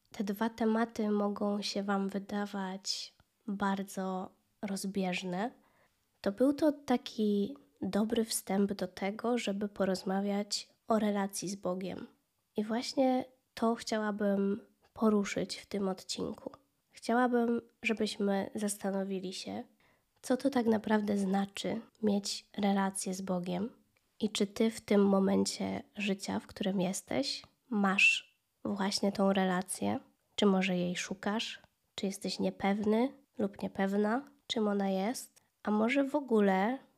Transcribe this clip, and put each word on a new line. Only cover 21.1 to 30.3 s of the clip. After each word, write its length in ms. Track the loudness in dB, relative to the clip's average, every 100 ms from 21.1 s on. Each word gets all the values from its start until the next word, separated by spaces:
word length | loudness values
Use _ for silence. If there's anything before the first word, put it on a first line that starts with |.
| 0
znaczy 640 | 2 0 0 -4 -6 -6 -8 _
mieć 440 | 0 0 -2 -6 -8 -2
relację 560 | 2 2 0 -2 -6
z 60 | -4
Bogiem 500 | -4 -4 -2 -4 -4 -10 _ _ _ -4
i 100 | -2
czy 160 | 0 -2
Ty 240 | 2 0
w 100 | 0
tym 240 | 2 6
momencie 800 | 6 6 4 4 2 -2 -4 -6 -8 -6
życia, 440 | -4 -4 -4 -6
w 60 | -6
którym 340 | -6 -2 0
jesteś, 600 | 0 -2 -4 -2 -2 -6 -12 _ -4
masz 680 | 0 2 4 4 4 -4 _ _ _
właśnie 480 | -6 -2 -2 0 0
tą 200 | 4 4
relację, 680 | 4 2 0 -2 -4 -2 -4 -8 _ _